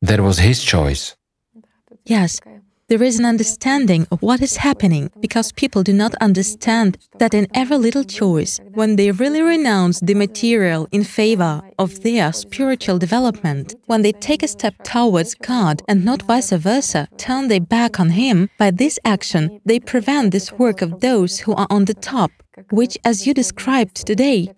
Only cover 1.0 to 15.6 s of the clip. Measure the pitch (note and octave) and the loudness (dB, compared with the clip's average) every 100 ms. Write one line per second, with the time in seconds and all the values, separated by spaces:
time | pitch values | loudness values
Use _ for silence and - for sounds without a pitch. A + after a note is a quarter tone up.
1 | - - _ _ _ A3+ _ _ _ - | -8 -16 _ _ _ _ _ _ _ -12
2 | - A3 F3 - A3 G#3 _ _ - A3+ | -2 0 0 -4 -14 -20 _ _ -2 2
3 | B3+ A3+ A#3+ A3+ G#3+ - C4 C#4+ A3+ E3 | 2 2 0 0 -2 -2 -2 0 2 2
4 | D#3+ F3 G#3 B3 C4+ - C#4+ C4+ F#3+ D3+ | 0 -2 0 0 0 -2 -2 2 2 0
5 | C#3+ G#3 G#3+ A3+ A3 - C4+ G3 F#3 G3 | -2 -8 -4 -4 -4 -4 -2 0 2 2
6 | A3 - G#3+ F#3 F#3+ - A#3+ A#3 G#3 - | 2 0 0 0 -2 -4 -2 0 0 -2
7 | _ - A3+ G#3 G3 A#3+ B3+ C#4+ A#3 C#4 | _ -2 0 0 0 -2 0 0 0 0
8 | C4 - G3 D#3+ - - G3+ G#3 A3 G3+ | -4 -2 0 0 -2 -8 -8 -2 0 2
9 | G3+ F#3+ C4+ D#4 E4 E4 C4+ G3 F3+ F3 | 2 2 0 2 2 2 2 2 2 0
10 | F3 G3+ G3+ - A#3 A#3 F3+ D#3+ D#3 G3+ | 0 2 0 -2 0 2 2 0 -2 -2
11 | G3+ - G#3+ G#3+ E3+ D3+ F#3+ - F#3+ F#3+ | -2 0 0 2 0 -2 -8 -4 -4 -2
12 | A3+ A#3 D#3+ - - - C4+ B3+ - F3+ | -2 0 0 -2 -8 -4 -2 -2 -2 -2
13 | F3 A#3+ B3+ - D#3 C#3 - - - A3+ | 0 0 0 -2 -4 -4 -8 -12 -2 2
14 | G#3 G#3 - D4+ D#4 - G#3+ - - A#3+ | 2 0 -2 -2 -4 -4 -6 -6 -4 0
15 | A#3+ F3 E3 - - B3 | 2 2 0 -6 -4 0